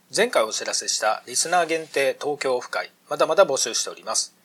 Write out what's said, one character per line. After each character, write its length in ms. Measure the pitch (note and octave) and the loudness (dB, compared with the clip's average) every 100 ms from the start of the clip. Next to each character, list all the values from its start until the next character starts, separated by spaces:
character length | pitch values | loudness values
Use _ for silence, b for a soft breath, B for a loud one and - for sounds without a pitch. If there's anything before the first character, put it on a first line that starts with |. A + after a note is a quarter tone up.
| _ C#3 | _ 0
前 140 | A#3+ | 2
回 140 | - | 2
お 100 | A2 | 0
知 100 | - | -2
ら 100 | G#2 | -4
せ 140 | - G#2 | -4 -2
し 100 | - | -2
た 260 | G#2+ A2 - | 0 -2 -2
リ 80 | B2 | -4
ス 140 | D#3+ | 0
ナ 140 | F3+ | 2
ー 20 | D#3+ | 2
限 240 | D#3+ D#3 | -2 -2
定 280 | C#3+ C3+ B2+ | 0 0 0
東 220 | C#3+ C#3+ | -4 -4
京 160 | C#3 B2 | -2 -2
オ 60 | |
フ 80 | - | -2
会、 200 | - - _ - | -6 -6 _ -6
ま 80 | C#3+ | 0
だ 100 | D3+ | 4
ま 80 | D#3+ | 6
だ 100 | F#3 | 6
募 120 | C3 | 4
集 160 | B2 | -2
し 100 | - | -4
て 60 | - | -6
お 60 | - | -8
り 100 | G#2 | -6
ま 100 | A2+ | -4
す。 180 | - _ | -4 _